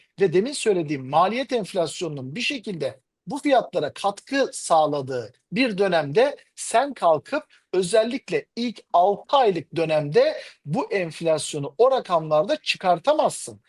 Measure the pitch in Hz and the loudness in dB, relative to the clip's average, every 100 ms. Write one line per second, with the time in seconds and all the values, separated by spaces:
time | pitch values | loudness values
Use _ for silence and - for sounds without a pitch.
0 | _ - 190 175 240 294 226 180 151 143 | _ -2 2 2 0 -2 0 0 -2 -6
1 | 131 151 185 233 269 247 180 185 160 - | 0 2 2 0 -4 -4 -4 -4 -4 -6
2 | 170 143 131 175 240 277 214 170 135 - | -8 -8 -10 -6 -6 -6 -8 -6 -8 -8
3 | _ _ - 277 294 254 - 175 143 - | _ _ -12 -4 2 2 2 -2 -4 -4
4 | 196 202 - 277 247 - - 165 151 147 | -4 -4 -4 -2 -2 -4 2 4 4 0
5 | 131 127 110 _ _ 175 254 190 196 165 | -4 -6 -8 _ _ -2 0 2 2 2
6 | 143 165 277 - _ - - 226 285 - | 2 2 2 0 _ -14 -2 0 0 2
7 | 175 156 - 294 - _ _ 185 180 220 | 2 2 0 -6 -6 _ _ -2 2 2
8 | 233 262 - 156 - - 240 196 - 175 | 2 -2 -4 -6 -4 -6 -6 -8 0 4
9 | 190 202 - 277 233 170 - 156 160 156 | 4 0 0 2 4 0 -4 -4 0 0
10 | 147 175 302 - - - 143 196 427 208 | 2 2 2 0 -10 -16 -6 -6 -2 -4
11 | 170 - 165 156 - 151 139 - 247 254 | -4 -4 -2 -2 -2 -8 -4 2 4 2
12 | - 170 156 151 202 302 - - 185 170 | 0 -2 2 0 0 -2 -4 -2 0 2
13 | 269 311 233 - - 104 | 2 2 0 -2 -12 -16